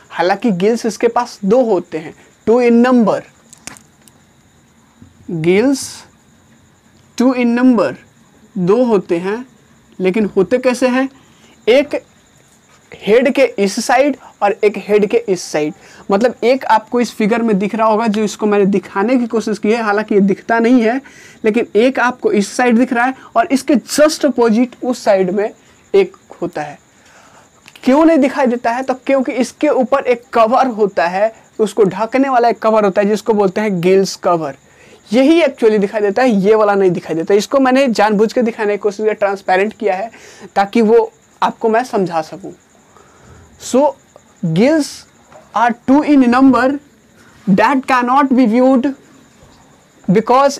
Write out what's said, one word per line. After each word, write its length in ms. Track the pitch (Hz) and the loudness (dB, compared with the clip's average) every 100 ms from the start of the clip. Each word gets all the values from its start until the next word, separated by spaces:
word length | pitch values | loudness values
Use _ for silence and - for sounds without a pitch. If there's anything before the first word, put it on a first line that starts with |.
| - | -14
हालांकि 400 | - 175 196 247 | -4 -2 -2 -2
gills 320 | 175 202 233 226 | 0 0 -2 -4
इसके 220 | - 233 | -2 -2
पास 320 | 233 233 - 190 | -2 -6 -6 0
दो 160 | 247 | 0
होते 340 | 226 175 - 156 | 2 -2 -4 -12
हैं, 160 | 160 - _ _ - | -12 -20 _ _ 0
two 100 | 240 | 2
in 200 | 240 233 247 | 4 4 4
number, 340 | 247 196 - - _ _ - - - _ _ _ _ _ _ _ _ _ _ _ _ - _ - | 2 2 -2 -6 _ _ -20 -20 -20 _ _ _ _ _ _ _ _ _ _ _ _ -20 _ -12
gills 540 | 170 165 196 262 269 - - - _ _ _ _ _ _ _ _ _ _ - | -4 0 2 2 -2 -6 -16 -20 _ _ _ _ _ _ _ _ _ _ -2
two 140 | 247 247 | 0 0
in 200 | 240 240 | 0 2
number, 340 | 254 220 139 - _ _ _ _ _ 196 | 2 2 0 -6 _ _ _ _ _ -4
दो 280 | 175 233 | 0 2
होते 340 | 247 202 - 175 | 2 0 -2 -4
हैं, 260 | 190 226 262 _ _ _ _ - | -4 -8 -10 _ _ _ _ -6
लेकिन 300 | 185 180 196 202 | -2 -2 -2 -2
होते 220 | 180 254 | 0 0
कैसे 300 | 254 247 254 | -2 -2 -2
हैं? 220 | 247 269 _ _ _ _ _ - | -2 -4 _ _ _ _ _ 0
एक 340 | 262 - - - _ _ _ _ _ _ _ _ | 2 0 -6 -12 _ _ _ _ _ _ _ _
हेड 380 | - 190 233 277 277 | -10 0 2 2 2
के 80 | 254 - | 0 0
इस 200 | 196 226 - | -4 -2 0
साइड 300 | 247 285 269 - - | 2 2 -2 -10 -4
और 100 | 208 220 | -2 0
एक 140 | 214 208 | -2 -2
हेड 280 | 190 208 202 | -2 0 2
के 80 | 233 202 | -2 -2
इस 120 | 180 | -6
साइड। 300 | - 156 151 - - - - | -4 -4 -4 -8 -20 -14 -4
मतलब 240 | 202 240 - | 0 0 0
एक 220 | 226 269 - | -2 0 0
आपको 340 | 220 - 240 | -2 0 -4
इस 100 | 226 | -4
फिगर 280 | - 208 233 | -2 -2 0
में 160 | 226 190 | 0 -2
दिख 140 | 202 220 | -2 -2
रहा 120 | 220 | 0
होगा, 200 | 214 233 | 0 -2
जो 160 | 208 | -2
इसको 220 | 208 - 214 | -4 -4 -2
मैंने 200 | 202 196 | 0 2
दिखाने 520 | 196 - 196 214 262 | 0 -4 -4 0 0
की 100 | 233 | -2
कोशिश 320 | 226 220 202 | -4 -4 -4
की 120 | 208 | -2
है, 100 | 233 | -2
हालांकि 320 | 220 208 214 208 | -2 -2 0 0
ये 60 | |
दिखता 380 | 196 180 - 233 | 2 -2 -2 0
नहीं 220 | 233 254 | 2 2
है, 200 | 220 262 - - - - 220 | 2 -2 -8 -20 -20 -6 -2
लेकिन 220 | 226 - 208 | -2 0 0
एक 240 | 254 262 | 0 0
आपको 320 | 240 247 220 | -2 -2 -2
इस 200 | 208 196 - | -2 -2 -2
साइड 200 | 247 226 | 2 2
दिख 160 | 254 | 2
रहा 120 | 240 254 | 0 -2
है 100 | 262 - 226 | -4 -6 -2
और 120 | 233 | 0
इसके 240 | 262 - 240 | -2 0 -2
just 500 | - - 302 311 294 | 0 0 0 2 -2
अपोजिट 500 | 240 233 214 247 - | 0 2 2 -2 -4
उस 200 | 247 240 | -8 -4
साइड 280 | 233 196 185 | 0 0 0
में 180 | 202 220 - _ _ _ | -2 -4 -8 _ _ _
एक 220 | 196 185 - - - | 0 0 -4 -20 -12
होता 200 | 165 156 | -10 -8
है। 160 | 151 139 _ _ _ - - - _ _ - - | -12 -14 _ _ _ -20 -20 -20 _ _ -20 -6
क्यों 200 | 254 285 330 | 0 4 4
नहीं 120 | 320 | 4
दिखाई 300 | 269 269 254 | 2 0 -2
देता 240 | 240 233 | -2 -4
है? 120 | 240 | -4
तो 100 | 262 | -6
क्योंकि 380 | 254 - 269 277 | -6 -2 -2 -2
इसके 380 | 247 240 - 302 | -4 -6 -2 -2
ऊपर 340 | 254 233 277 | 0 0 -2
एक 200 | 254 240 - | -2 -4 -2
कवर 340 | 247 220 254 262 | 0 2 2 0
होता 400 | 208 202 190 170 | -2 -2 -2 -4
है, 260 | 185 220 - _ - | -2 -4 -4 _ -4
उसको 240 | 208 240 | -4 0
ढकने 460 | 190 185 226 269 269 | 0 0 -4 -2 0
वाला 200 | 247 233 | 2 0
एक 100 | 220 | 0
कवर 260 | 220 220 202 | 0 2 0
होता 160 | 208 | 0
है 60 | 202 | -2
जिसको 260 | 214 - | -2 -2
बोलते 280 | 208 196 208 | 0 0 -2
हैं 180 | 214 180 | -4 -2
गिल्स 340 | 185 190 190 - | 2 2 0 -4
कवर। 420 | 185 170 147 135 _ _ - - - | -2 -2 -4 -12 _ _ -20 -20 -4
यही 280 | 233 269 330 | 2 4 4
actually 380 | 294 269 226 214 | 2 2 0 2
दिखाई 220 | 196 220 | -2 -2
देता 200 | 208 214 | -2 0
है, 80 | 254 | 0
ये 260 | 202 190 220 | 2 2 2
वाला 200 | 208 196 | 2 2
नहीं 160 | 185 | 0
दिखाई 240 | 175 - 160 | 0 -6 -6
देता। 180 | 165 | 0
इसको 260 | 202 - 277 | 0 0 0
मैंने 280 | 262 254 277 | 2 2 0
जानबूझ 440 | 208 208 202 220 | 0 0 2 0
के 80 | 254 | 0
दिखाने 320 | 233 226 208 | -2 -2 -4
की 40 | 202 | -2
कोशिश 220 | 208 202 | -4 -2
किया, 140 | 214 | -4
transparent 600 | 208 196 196 - 185 208 | -2 -4 -4 -2 0 -2
किया 220 | - 202 185 | -4 -4 -4
है 160 | 226 - - - 196 - | -8 -14 -20 -20 -8 -4
ताकि 260 | 202 233 | 0 2
वो 300 | 214 233 220 _ _ - | 4 4 2 _ _ -6
आपको 280 | 180 - 226 | -6 -2 -2
मैं 140 | 220 | -2
समझा 380 | 254 214 175 165 | -2 -4 -2 -4
सकूं। 300 | 156 196 165 - _ _ _ _ _ _ - - - - | -8 -12 -18 -20 _ _ _ _ _ _ -20 -20 -20 -20
So, 200 | - 247 294 - _ - _ - 170 165 | -4 0 0 -2 _ -20 _ -8 -4 0
gills 320 | 262 320 277 - - _ _ - - 208 | 2 2 -2 -10 -20 _ _ -20 -8 -2
are 120 | 240 226 - | -2 -2 0
two 100 | 277 294 | 0 4
in 180 | 285 240 | 4 4
number 340 | 247 269 240 262 285 - _ _ _ _ - 202 | 4 4 4 0 -4 -10 _ _ _ _ -10 -2
that 380 | 190 226 269 - | 2 2 0 0
cannot 460 | 254 247 269 277 247 | 0 2 2 2 2
be 80 | 240 | 2
viewed 400 | 240 262 262 277 262 - _ _ _ - _ _ _ _ _ - | 4 4 2 0 -6 -16 _ _ _ -20 _ _ _ _ _ -2
because 500 | 196 226 254 277 | 0 2 2 2